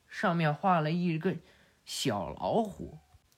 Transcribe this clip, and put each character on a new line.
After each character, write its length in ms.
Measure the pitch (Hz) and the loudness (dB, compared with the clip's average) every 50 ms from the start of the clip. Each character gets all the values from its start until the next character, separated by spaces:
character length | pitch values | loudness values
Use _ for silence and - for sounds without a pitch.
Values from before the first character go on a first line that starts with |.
| _ | _
上 280 | - - - - 190 170 | -14 -6 -2 0 2 2
面 180 | 170 160 151 147 | 2 2 2 0
画 260 | - - 196 180 165 | 2 2 4 4 4
了 120 | 151 151 | 2 2
一 280 | 170 175 175 175 160 160 | 0 0 0 0 0 0
个 160 | 160 190 - 165 - - - _ _ _ _ _ - | 0 -2 -2 -4 -8 -18 -20 _ _ _ _ _ -16
小 440 | - - - - 131 104 101 82 71 | -10 -6 -4 -2 0 0 -2 -2 -6
老 340 | - - - 95 117 214 220 | -6 -4 -2 0 2 2 0
虎， 360 | 202 - - - - - - _ _ _ - _ _ _ | -2 -4 -10 -12 -12 -14 -16 _ _ _ -20 _ _ _